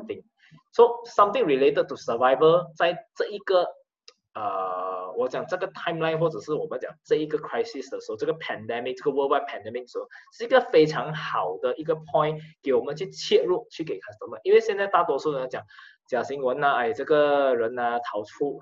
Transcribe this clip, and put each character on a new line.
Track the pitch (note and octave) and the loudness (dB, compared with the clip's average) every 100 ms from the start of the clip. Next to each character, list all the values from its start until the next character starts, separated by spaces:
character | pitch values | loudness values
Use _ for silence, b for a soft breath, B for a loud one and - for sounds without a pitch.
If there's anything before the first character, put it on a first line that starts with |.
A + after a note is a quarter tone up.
| - | -8
顶。 | - - _ b b _ | -10 -14 _ b b _
So | - A#3 A#3 | 6 6 4
something | - - G#3 B3+ | -2 2 4 4
related | F#3 C3 C#3+ F3+ - | 2 4 4 4 -2
to | |
survival， | A#2+ - A#2 B2+ C3+ D#3 E3+ E3+ - | -6 -6 0 2 4 6 4 2 0
在 | F3 F3 - | 0 0 -8
这 | - - | -6 -6
一 | G#3 | -6
个， | - F#3 E3+ - _ _ _ _ _ | 0 2 2 -4 _ _ _ _ _
呃， | A2 G#2 F#2+ F#2+ F#2 F#2 F#2 F#2 G#2+ | -8 -6 -4 -4 -6 -6 -8 -6 -4
我 | B2+ | -4
讲 | C3+ - | -4 -6
这 | F3+ | -6
个 | F#3+ | -6
timeline， | - - E3 D#3+ D#3+ | -6 -6 -2 -2 0
或 | E3 | 0
者 | D#3+ | -2
是 | - | -4
我 | D3 - | -4 -4
们 | B2 | -8
讲 | - - | -8 -12
这 | - D3+ | -2 0
一 | D3+ | 0
个 | D3+ | -4
crisis | - A#2+ A2+ C#3 B2+ | -4 -6 -4 -8 -10
的 | G2 | -12
时 | - | -10
候， | G#2+ | -6
这 | |
个 | F3 | -6
pandemic， | D#3+ - G#2+ A2 A#2 B2+ B2+ | -6 -8 -8 -6 -6 -6 -4
这 | |
个 | C#3+ | -2
worldwide | C3+ C#3 - - | 0 0 0 -2
pandemic | - A2 B2 | -10 -10 -10
的 | B2+ | -10
时 | - | -10
候， | - B B | -12 B B
是 | - | -12
一 | A#3 | 2
个 | B3+ | 2
非 | - D#3+ D#3 | 6 6 6
常 | B2 C#3+ | 2 -6
好 | D#3 - A2+ G2 F#2 | -8 -6 -4 -4 -2
的 | B2 B2+ | -4 -2
一 | |
个 | D#3 D#3 | -4 -4
point， | - D#3 D3+ D#3 B - | 0 0 2 -2 B -6
给 | C#3 | 0
我 | B2 | 2
们 | - | 0
去 | D3+ B2+ | -6 -8
切 | - - G#3 | -10 2 4
入， | F3 F3 - | 4 -2 -4
去 | - | -10
给 | D#3 F#2+ | -8 -8
customer。 | - - A#2 A2+ | -10 -16 -14 -6
因 | F#3 | 4
为 | A3 | 6
现 | A3 G3+ | 6 0
在 | G3 | 2
大 | F3 | 2
多 | E3 C#3 | 2 0
数 | D#3 | -2
人 | C#3 B2+ | -4 -6
讲 | A#2 G#2+ b b b _ | -8 -12 b b b _
假 | B2 | -4
新 | A2+ C#3+ | -2 -2
闻 | B2+ C#3 | -2 0
啊， | C#3+ A#2+ | 2 2
哎， | A#2+ | 0
这 | C3+ | -2
个 | C3+ D3+ D3 C#3+ C#3 A#2+ | 2 4 4 4 2 2
人 | A#2 B2 | 0 -2
啊， | A#2+ A#2+ | -2 -2
逃 | - G#2 | -4 -6
出 | G#2+ - C#3+ C3+ | -8 -4 -4 -4